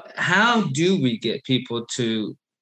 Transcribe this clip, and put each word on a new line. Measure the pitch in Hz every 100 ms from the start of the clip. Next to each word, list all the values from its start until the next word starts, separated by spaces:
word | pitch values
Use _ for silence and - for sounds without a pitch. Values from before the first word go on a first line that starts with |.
| - -
how | - 185 226 233 165
do | 135 180 190
we | 131 113
get | 113 98
people | - 127 127 120 117 -
to | 117 110 104 - _ _